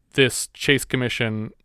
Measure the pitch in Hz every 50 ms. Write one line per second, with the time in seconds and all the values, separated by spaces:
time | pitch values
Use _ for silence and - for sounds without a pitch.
0 | _ _ - 139 131 120 - - - - - - - - 139 127 - - - 131
1 | 127 113 - - 120 110 110 110 107 - - _